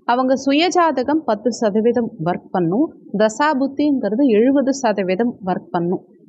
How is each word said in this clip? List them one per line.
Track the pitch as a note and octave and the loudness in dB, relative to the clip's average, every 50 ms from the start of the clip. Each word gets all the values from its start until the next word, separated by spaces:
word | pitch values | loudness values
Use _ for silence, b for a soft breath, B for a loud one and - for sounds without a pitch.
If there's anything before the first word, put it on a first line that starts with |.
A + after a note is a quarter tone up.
| - | -4
அவங்க | - A#3+ B3+ C4 B3+ C4 B3+ | -2 0 0 2 0 0 0
சுய | C4 C4+ C#4 D4 E4 F#4 | 0 0 2 2 2 2
ஜாதகம் | - F4+ E4+ D#4+ C#4 C4 B3 C4 D4 D#4+ D4+ | 2 2 2 2 0 -2 -2 -2 -2 -2 0
பத்து | - G#3+ G#3 - B3 A3+ | -2 -4 -2 -2 -4 -2
சதவீதம் | - A#3+ G#3+ F#3+ A3 G#3+ A#3+ A#3 B3 A3+ - - - D#3 | 0 -2 0 0 2 2 2 2 0 -2 -4 -6 -6 -4
ஒர்க் | F3 F3+ E3+ - - | -4 -4 -4 -6 -6
பண்ணும், | - F#3+ F3 D#3+ F3+ A#3+ D#4 E4 - - - - - | -2 -2 0 0 0 0 0 -2 -4 -14 -16 -6 -2
தசாபுத்திங்கிறது | F#3+ G#3+ A3 A3 - D4 D4+ D#4 B3+ C#4 C4+ C#4 - D4 D4+ C#4 B3+ A3 G3 G#3+ A3+ D4 C4 | 0 0 0 0 0 0 0 0 0 -2 -4 -2 0 0 0 0 0 0 -2 0 2 2 4
எழுபது | G#3+ G3+ A#3 C4 C4+ C#4+ B3 C4 C#4 | 4 4 4 4 4 2 2 0 -2
சதவீதம் | - - A3 G3+ G#3 G3 F3+ F#3 F#3 A#3+ B3 - - - | 0 0 -2 0 0 -2 -2 -2 -2 -2 -4 -4 -6 -4
ஒர்க் | F#3 F3+ F3+ - - | -4 -4 -4 -6 -6
பண்ணும். | - F3 E3+ F3 F#3+ - - _ _ - _ | -4 -4 -2 -2 -4 -4 -8 _ _ -20 _